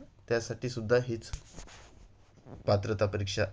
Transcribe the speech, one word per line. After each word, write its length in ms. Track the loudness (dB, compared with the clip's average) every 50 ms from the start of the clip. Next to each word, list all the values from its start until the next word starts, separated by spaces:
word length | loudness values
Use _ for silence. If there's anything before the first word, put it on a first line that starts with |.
| -12 -20 -20 -14 -2 0
त्यासाठी 400 | 0 0 0 -2 -8 -6 -4 -6
सुद्धा 260 | -4 -4 2 4 4 4 4
हीच 280 | 2 -4 -6 -6 -8 -10 -10 -10 -14 -16 -16 -14 -14 -16 -20 -20 -20 -20 -20 -20 -20 -20 -20 -20 -20 -20 -20 -18 -18 -14 -4 2
पात्रता 380 | 4 4 4 4 0 2 2 2
परीक्षा 400 | 2 2 -2 -2 -2 0 0 0 0